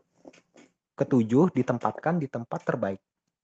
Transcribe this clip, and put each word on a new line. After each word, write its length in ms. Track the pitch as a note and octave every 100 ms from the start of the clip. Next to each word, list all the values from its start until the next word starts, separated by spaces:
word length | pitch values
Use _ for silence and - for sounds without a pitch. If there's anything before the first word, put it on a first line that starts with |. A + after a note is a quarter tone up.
| _ _ - - _ _ - _ _
Ketujuh, 640 | - - C3 A2 B2 F3+ C3+
ditempatkan 640 | A#2+ A#2+ G#2+ - D#3 F3
di 80 | C#3
tempat 400 | B2 A#2+ E3 -
terbaik. 320 | C#3 G2+ F#2+ _ _ _ _